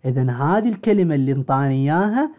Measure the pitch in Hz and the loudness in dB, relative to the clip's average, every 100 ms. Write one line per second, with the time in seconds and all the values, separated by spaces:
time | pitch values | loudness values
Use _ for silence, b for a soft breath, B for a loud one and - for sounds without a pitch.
0 | 135 127 127 120 143 202 233 202 - 208 | -2 -2 -2 0 0 0 0 -2 0 2
1 | 175 147 135 135 135 135 139 135 139 160 | 2 2 0 -2 0 0 0 0 0 0
2 | 202 233 302 | 0 0 -4